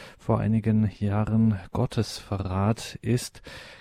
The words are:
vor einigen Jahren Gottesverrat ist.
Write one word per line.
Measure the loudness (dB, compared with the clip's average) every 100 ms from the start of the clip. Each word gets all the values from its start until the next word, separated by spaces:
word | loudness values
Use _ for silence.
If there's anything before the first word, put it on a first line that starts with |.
| -18 -10
vor | 0 2
einigen | 2 2 4 4 2 0
Jahren | -2 0 2 4 4 2 -4
Gottesverrat | -2 -2 0 -4 -6 -8 -6 -2 0 0 0 -6 -6
ist. | -2 0 -2 -16 -18 -18 -18 -18